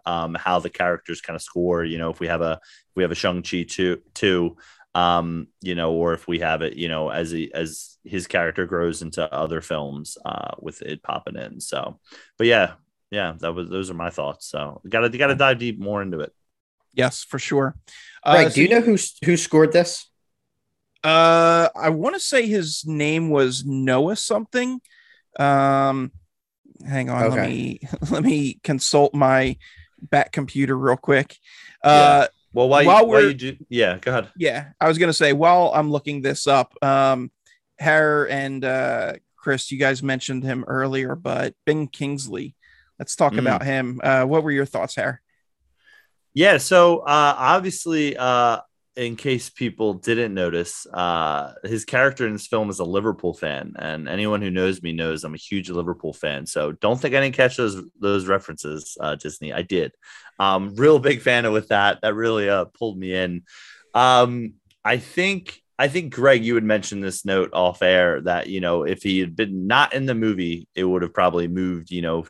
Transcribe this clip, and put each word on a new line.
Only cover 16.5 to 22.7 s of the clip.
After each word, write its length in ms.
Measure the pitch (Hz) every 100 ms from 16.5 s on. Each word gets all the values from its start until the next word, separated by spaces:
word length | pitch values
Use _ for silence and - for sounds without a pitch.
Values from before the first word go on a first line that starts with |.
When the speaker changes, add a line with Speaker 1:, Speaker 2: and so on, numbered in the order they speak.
| _ _ _ _
Speaker 2:
Yes, 300 | 127 123 -
for 160 | - 131
sure. 380 | - 143 131 - _ - - - 139
Speaker 3:
Greg, 220 | 165 156
Speaker 2:
Uh, 20 |
Speaker 3:
do 120 | 139
you 60 | 180
Speaker 2:
so 60 |
Speaker 3:
know 80 | 233
who 140 | 233 196
s-, 220 | - -
who 140 | 147 170
scored 340 | - 156 156
this? 380 | 170 170 - - _ _ _ _ _ _ _ _ _
Speaker 2:
Uh, 640 | 156 160 165 165 165 170 165 -
I 140 | 156
wanna 300 | 160 240 381
say 260 | - 269 226
his 380 | 208 160